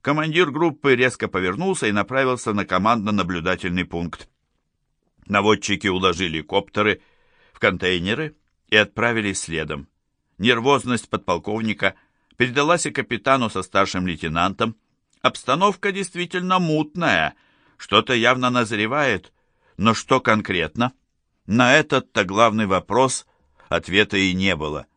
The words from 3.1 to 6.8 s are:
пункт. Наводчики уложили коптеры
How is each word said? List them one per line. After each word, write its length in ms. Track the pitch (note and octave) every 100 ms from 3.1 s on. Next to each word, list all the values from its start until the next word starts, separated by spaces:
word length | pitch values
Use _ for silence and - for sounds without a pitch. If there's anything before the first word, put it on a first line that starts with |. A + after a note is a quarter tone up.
| G#2 F2 F2+ E2+ F2+ F#2 F2
пункт. 440 | E2+ F2 E2+ - - _ _ _ _ _ _ _ _ _ -
Наводчики 640 | G2+ G2+ G#2 - G2+ G2+
уложили 540 | F#2 F#2 E2+ F#2 D#2+
коптеры 600 | D2+ G2 G2+ -